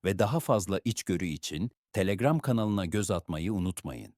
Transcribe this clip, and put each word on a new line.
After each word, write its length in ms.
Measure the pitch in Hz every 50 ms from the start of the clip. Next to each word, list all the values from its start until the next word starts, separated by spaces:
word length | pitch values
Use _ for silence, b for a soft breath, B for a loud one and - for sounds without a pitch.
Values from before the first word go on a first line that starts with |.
| -
Ve 140 | 95 98 92
daha 200 | 107 101 131 165
fazla 400 | - - 127 107 90 95 98 92 _
içgörü 400 | 117 107 - - - 95 85 92
için 460 | 85 76 73 - - 78 78 98 127 _ _ _ _ -
Telegram 460 | 107 95 95 101 90 117 143 160 160
kanalına 460 | - 135 123 113 107 107 104 101 92
göz 260 | 85 101 107 101 -
atmayı 420 | 101 85 - - 82 78 82 98 110
unutmayın. 600 | 95 90 92 90 - - - 64 58 52 50 -